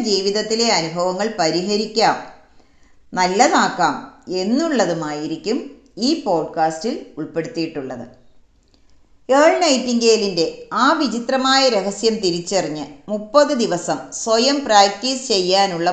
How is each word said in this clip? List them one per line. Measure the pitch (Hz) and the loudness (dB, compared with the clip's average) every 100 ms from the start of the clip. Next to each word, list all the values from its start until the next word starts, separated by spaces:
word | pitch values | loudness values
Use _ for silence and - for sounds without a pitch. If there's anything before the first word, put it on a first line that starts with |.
ജീവിതത്തിലെ | 220 190 196 208 214 226 233 | 0 0 0 -2 -2 0 2
അനുഭവങ്ങൾ | 185 160 170 180 185 214 | 0 -2 -2 -2 -2 -4
പരിഹരിക്കാം, | 214 160 165 190 208 214 220 180 135 - - _ - _ _ _ _ - | -2 -2 0 -2 -2 -2 0 2 0 -6 -20 _ -20 _ _ _ _ -8
നല്ലതാക്കാം | - 180 196 285 320 196 - 160 120 - - - | -2 2 4 4 4 2 0 0 -2 -10 -16 -8
എന്നുള്ളതുമായിരിക്കും | 180 196 269 330 262 180 165 151 147 156 160 196 247 - - _ - | -4 0 0 2 0 0 -2 -6 -6 -6 -6 -4 -4 -6 -16 _ -4
ഈ | 247 320 | -2 -2
പോഡ്കാസ്റ്റിൽ | 214 170 - 170 160 160 226 294 - | -2 -2 -2 -2 -2 -2 -6 -6 -10
ഉൾപ്പെടുത്തിയിട്ടുള്ളത്. | - 147 165 156 165 160 147 131 123 - - - - _ _ _ _ _ - _ _ - | -12 -8 -6 -6 -6 -6 -6 -10 -12 -16 -20 -20 -20 _ _ _ _ _ -20 _ _ 2
ഏൾ | 262 320 370 | 6 6 4
നൈറ്റിംഗേലിൻ്റെ | 330 254 247 233 226 214 202 170 160 - - | 2 0 0 2 4 4 2 0 -2 -4 -6
ആ | 202 269 | 0 2
വിചിത്രമായ | 320 269 226 - 262 262 269 262 | 2 0 -4 -2 0 2 4 4
രഹസ്യം | 214 196 196 226 214 | 2 -2 -2 -2 0
തിരിച്ചറിഞ്ഞ് | 190 175 170 190 156 151 143 - - | -2 -2 -2 -2 -2 -6 -10 -14 -8
മുപ്പത് | 208 214 285 285 262 | -8 0 2 4 2
ദിവസം | 196 175 175 147 - - | 0 -2 -4 -6 -8 -8
സ്വയം | 233 226 262 294 | 0 2 2 0
പ്രാക്ടീസ് | 262 208 202 196 254 262 - | 4 6 6 2 -6 -4 -2
ചെയ്യാനുള്ള | 202 180 190 196 165 175 | -2 2 2 2 0 -2